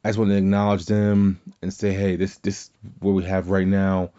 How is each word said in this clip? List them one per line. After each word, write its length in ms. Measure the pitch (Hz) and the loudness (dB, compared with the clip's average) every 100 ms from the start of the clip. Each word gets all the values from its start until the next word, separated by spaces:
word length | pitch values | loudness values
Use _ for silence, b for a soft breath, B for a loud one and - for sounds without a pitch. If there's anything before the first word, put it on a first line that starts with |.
I 60 | 113 | -2
just 100 | 107 | 0
want 100 | 104 | 2
to 60 | 101 | 2
acknowledge 480 | 95 101 104 101 85 | 2 2 2 -2 0
them 540 | 107 104 101 98 92 - - | 0 2 4 2 0 -12 -10
and 100 | 92 | -10
say, 180 | 98 101 | -4 -2
"Hey, 240 | 98 98 87 | 0 0 0
this, 220 | 95 - | -4 -4
this 280 | 98 98 - | -6 -6 -14
is 60 | _ 104 - | _ -20 -4
what 140 | 98 | 0
we 100 | 98 | 0
have 260 | 87 95 90 | 0 -4 0
right 180 | 95 95 | 0 2
now." 440 | 98 98 95 90 | 2 2 0 -4